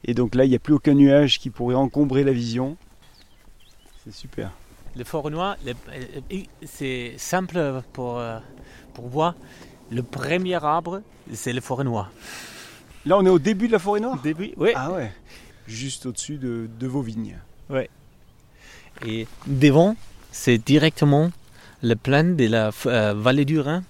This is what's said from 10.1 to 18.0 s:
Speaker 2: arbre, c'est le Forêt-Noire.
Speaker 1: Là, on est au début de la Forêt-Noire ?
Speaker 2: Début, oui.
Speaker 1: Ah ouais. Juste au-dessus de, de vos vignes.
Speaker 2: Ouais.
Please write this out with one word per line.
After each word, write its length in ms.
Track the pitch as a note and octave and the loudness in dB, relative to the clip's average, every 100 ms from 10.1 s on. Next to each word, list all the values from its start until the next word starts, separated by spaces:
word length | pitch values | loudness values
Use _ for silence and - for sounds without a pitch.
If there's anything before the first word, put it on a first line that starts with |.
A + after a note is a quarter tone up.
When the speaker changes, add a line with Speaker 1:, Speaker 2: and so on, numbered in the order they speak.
| B2+ C3 F3 F#3 F3 | -8 -4 -2 -2 -2
Speaker 2:
arbre, 380 | D3+ D#3+ E3 G3 G#3+ - - | 0 -2 -2 -10 -12 -20 -16
c'est 180 | A2 - | -10 -6
le 80 | B2 | -6
Forêt-Noire. 520 | - B2 C#3 A2+ G2 - - - - - - - - - - | -4 -4 -2 -2 -6 -14 -18 -18 -18 -18 -20 -20 -20 -12 2
Speaker 1:
Là, 120 | G3 | 4
on 80 | F#3 | 6
est 40 | |
au 100 | F3+ | 6
début 280 | D3 G3+ A3+ | 4 0 2
de 60 | |
la 60 | A3 | 0
Forêt-Noire ? 420 | F3+ G#3 A#3 B3 | 0 -2 -2 -4
Speaker 2:
Début, 320 | C3+ D#3 G#3 - | -6 -6 -8 0
oui. 160 | E3+ | 0
Speaker 1:
Ah 160 | F3 C3+ | 0 -4
ouais. 220 | F#3 A#2 - - - - - - | -6 -6 -10 -20 -20 -20 -20 -16
Juste 380 | A2 C3+ C3 C3 | -10 -10 -8 -10
au-dessus 320 | A#2+ - D3 | -10 -10 -8
de, 320 | B2+ A#2 A2+ A2+ | -6 -6 -8 -8
de 80 | B2+ | -6
vos 140 | C3+ | -6
vignes. 360 | A#2 A2+ G#2+ F2 - - - | -6 -6 -8 -12 -20 -20 -6
Speaker 2:
Ouais. 200 | C3+ A#2+ _ | -6 -6 _